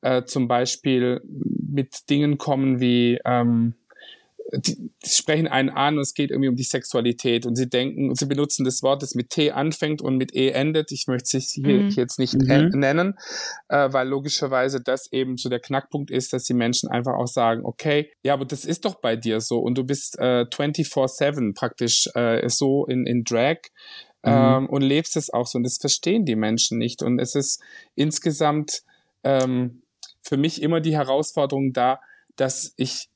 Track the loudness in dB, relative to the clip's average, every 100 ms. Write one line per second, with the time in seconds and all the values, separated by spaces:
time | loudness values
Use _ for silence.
0 | 0 0 -2 -2 0 0 0 -2 0 2
1 | 2 -2 -6 -8 -6 -4 -4 -4 -4 -8
2 | -2 2 2 0 0 0 2 2 4 4
3 | 4 2 2 2 4 4 2 -2 _ _
4 | -20 -20 _ _ -8 -4 -4 -6 -10 _
5 | -2 0 2 0 2 2 0 2 0 2
6 | -2 -2 -2 0 0 0 -2 -4 -2 0
7 | 0 0 0 0 0 -2 0 0 -2 -2
8 | -2 0 -2 0 0 0 0 0 0 0
9 | -2 -6 -4 0 0 2 -2 -2 -4 -2
10 | -2 -2 -2 0 0 2 0 0 -2 -6
11 | -4 -4 -2 -4 -4 -2 4 4 4 0
12 | -2 -2 -2 2 4 4 4 4 2 2
13 | 0 -2 -10 -12 -10 -14 _ 2 2 0
14 | 0 -2 -4 -4 0 2 2 -2 -2 -4
15 | -2 -4 -2 -4 -4 -4 -2 -4 -4 -8
16 | -4 -4 -2 -4 0 0 2 0 -2 -2
17 | -2 -2 -2 2 2 2 -4 -6 0 0
18 | 0 _ -2 -2 -2 -8 -6 -4 -4 -2
19 | -2 -2 0 -2 0 -2 0 -2 -2 -4
20 | -6 -2 2 2 0 -2 -2 -2 -2 0
21 | 0 2 0 0 -2 -2 -6 -2 0 0
22 | 0 0 2 2 0 0 2 2 0 0
23 | 0 0 0 0 2 0 -6 _ -20 -20
24 | -20 _ 2 6 6 4 2 2 2 2
25 | 0 -4 -2 -2 -2 -2 -2 -2 -2 0
26 | 2 2 2 2 2 2 0 0 -2 -2
27 | 0 0 0 -2 -2 -4 -8 -20 -16 -2
28 | 0 0 -2 0 0 0 -2 -8 _ _
29 | _ _ 0 2 2 0 -2 -6 _ _
30 | -20 _ -4 0 0 0 0 0 2 0
31 | 2 0 0 -2 0 0 -2 2 0 0
32 | -6 -20 _ -4 -2 -2 -8 -4 -4 -4
33 | -12